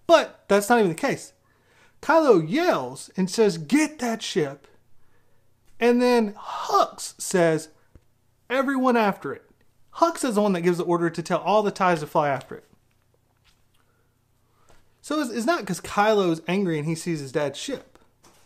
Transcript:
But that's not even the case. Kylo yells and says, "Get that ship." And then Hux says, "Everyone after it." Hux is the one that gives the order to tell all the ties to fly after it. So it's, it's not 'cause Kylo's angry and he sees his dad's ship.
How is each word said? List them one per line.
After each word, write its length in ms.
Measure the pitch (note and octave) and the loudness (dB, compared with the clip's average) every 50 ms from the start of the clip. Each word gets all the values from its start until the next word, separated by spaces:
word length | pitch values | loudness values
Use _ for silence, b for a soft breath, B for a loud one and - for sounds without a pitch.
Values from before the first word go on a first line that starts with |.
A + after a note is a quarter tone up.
| _ | _
But 400 | - E4+ D4+ A#3 - - _ _ | 4 4 4 4 0 -8 _ _
that's 220 | - G3 G#3 G#3 - | 0 0 2 2 2
not 100 | A#3+ A#3+ | 2 2
even 100 | G#3+ F3 | 2 2
the 60 | D#3 | 0
case. 380 | - - C4 E3+ - - - _ _ b b b b b b b b b b b b | -2 -4 -4 -4 -6 -8 -14 _ _ b b b b b b b b b b b b
Kylo 460 | - - D#4 E4 D#4 C#4 G#3+ E3+ D#3+ | 0 2 2 4 6 6 6 4 4
yells 640 | D3+ G#3 D#4 F4 F4+ A#3 D#3 B2+ B2 C3+ - - - - | 0 -2 0 2 2 0 0 -2 -8 -10 -14 -18 -10 -4
and 120 | - F#3 F#3 | -4 -4 -2
says, 280 | - A3+ A3 G3+ E3+ | 0 2 2 2 0
"Get 420 | E3 D#3 D3 B3 D4+ D#4 D4 D4+ - | -2 -2 0 2 2 2 0 -2 -6
that 220 | B3 A#3 A3+ A3 | -6 -4 -4 -6
ship." 460 | - - - F#3 D3+ C#3 C#3+ - - _ _ _ _ _ - - - - _ _ _ _ _ _ _ _ _ _ _ - - - | -8 -4 -2 -2 -2 -2 -6 -12 -20 _ _ _ _ _ -20 -20 -20 -20 _ _ _ _ _ _ _ _ _ _ _ -20 -6 0
And 220 | A#3 A#3+ A#3+ A#3+ | 2 2 4 4
then 320 | B3 B3 A#3+ A#3 A3 G3+ G3+ | 4 4 4 2 2 0 -4
Hux 840 | - - - - - - - G#4 G4 - - - - - - - - | -10 -14 -12 -10 -10 -4 0 2 2 2 0 -4 -10 -16 -16 -14 -14
says, 500 | - - - F#3 E3+ E3 D#3+ D#3 D#3 - b b b b b - _ _ _ _ _ _ _ _ _ - | -6 -2 2 2 4 4 2 0 -4 -8 b b b b b -20 _ _ _ _ _ _ _ _ _ -4
"Everyone 460 | A#3+ C4+ B3+ C#4 C#4 C4 B3+ C4 A#3+ | -2 0 0 0 0 2 2 2 4
after 380 | A#3 G#3+ G3 F#3 - - C#3 A#2+ | 4 2 2 0 -2 -6 -10 -10
it." 160 | - - _ _ _ _ _ _ _ _ _ - | -12 -14 _ _ _ _ _ _ _ _ _ -2
Hux 280 | - E4 E4+ E4+ - - | 0 0 0 0 0 -2
is 120 | C4 G#3 | 0 0
the 60 | G#3 | 2
one 120 | G#3 G#3 F#3 | 2 2 0
that 80 | E3+ | 0
gives 160 | E3+ F3+ F3+ | 0 0 0
the 60 | E3+ E3 | 0 0
order 240 | E3+ E3+ E3+ E3+ E3 | -2 0 0 0 -2
to 140 | D#3+ F3 D#3+ | -4 -6 -4
tell 160 | - F3+ D#3+ | -4 -4 -2
all 240 | - E3+ G3+ A3 G#3 | 0 2 2 2 2
the 80 | G3+ | 0
ties 300 | G3+ - G3 F3+ F3 D#3 | 0 0 2 2 2 0
to 60 | D3+ | -2
fly 220 | - - E3 D3 C#3+ | -2 -2 0 0 0
after 260 | C3+ C3 - - - | -2 -4 -8 -12 -18
it. 100 | - - _ _ _ _ _ _ _ _ _ _ _ _ _ _ _ _ _ _ _ _ _ _ _ _ _ _ _ _ _ _ _ _ _ _ _ b b b b b b b b b b b b | -18 -18 _ _ _ _ _ _ _ _ _ _ _ _ _ _ _ _ _ _ _ _ _ _ _ _ _ _ _ _ _ _ _ _ _ _ _ b b b b b b b b b b b b
So 200 | - - D4 D#4 | -8 -6 -4 -4
it's, 100 | D4 A#3+ | -4 -4
it's 140 | G#3 A#3 A3 | -4 -4 -2
not 200 | D4 F4 D#4 G#3+ | 0 -2 -2 -2
'cause 160 | F#3 F3 - | -6 -8 -8
Kylo's 600 | - - - G3+ G3+ A3 A3 G3+ F#3+ F3 D#3+ D#3+ - | -8 -4 -2 0 2 4 2 2 2 2 0 -2 -4
angry 300 | - F3+ G3+ G3+ F3 D#3+ | -2 -2 0 0 0 -2
and 100 | D3+ D3 | -2 -2
he 80 | D#3+ E3 | -4 -6
sees 240 | D#3 - F3 E3 D3+ | -4 -4 -6 -6 -6
his 120 | C#3 C3 | -6 -6
dad's 260 | B2 D#3 D3 C#3 C3+ | -4 -2 -2 -2 -4
ship. 400 | - - - C4+ - - _ - _ _ _ _ _ b b b b b | -6 -10 -10 -10 -10 -12 _ -20 _ _ _ _ _ b b b b b